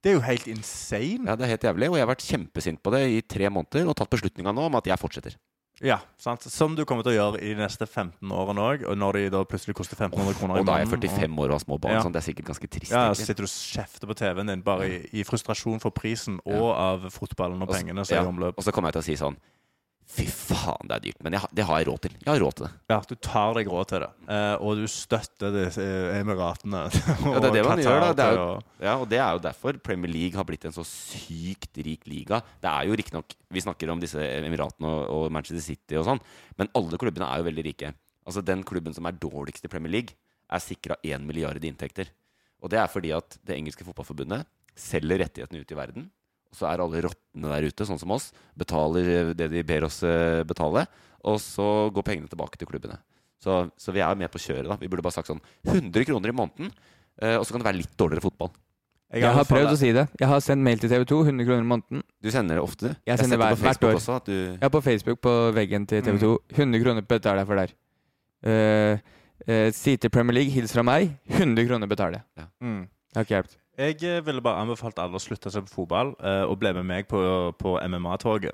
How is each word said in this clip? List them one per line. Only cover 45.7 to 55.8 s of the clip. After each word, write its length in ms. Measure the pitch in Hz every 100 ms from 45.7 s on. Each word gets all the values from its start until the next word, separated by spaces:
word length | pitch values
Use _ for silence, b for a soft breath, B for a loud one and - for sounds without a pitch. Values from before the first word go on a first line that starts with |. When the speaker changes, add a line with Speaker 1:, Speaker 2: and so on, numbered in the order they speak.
Speaker 2:
i 20 |
verden, 360 | 78 62 71 170 _ _ _ _
og 20 | -
så 120 | 82
er 80 | 87
alle 220 | 87 82
rottene 480 | 85 87 _ - 76
der 140 | 73 76
ute, 160 | -
sånn 140 | 104 80
som 140 | 82
oss, 140 | 117 - b b -
betaler, 520 | - 78 76 85 90
eh, 220 | 87 82
det 140 | 85 80
de 120 | 82 78
ber 160 | 78 78
oss, 160 | -
eh, 400 | 85 82 82 82 80
betale, 400 | 87 78 101 165 b b b
og 160 | 104 107
så 480 | - - 101 107 107
går 140 | 98 98
pengene 220 | 92 76
tilbake 260 | 85 73 -
til 120 | -
klubbene. 300 | 71 - - _ _ _ _
Så, 300 | 98 92 87 _
så 140 | -
vi 80 | 95
er 160 | 82
med 160 | 98 87
på 80 | 90
kjøret, 300 | - 65 67
da. 60 | 101
Vi 80 | 90
burde 160 | 90
bare 140 | 85 85
sagt 100 | -
sånn, 140 | 80 b b -
hundre 380 | 185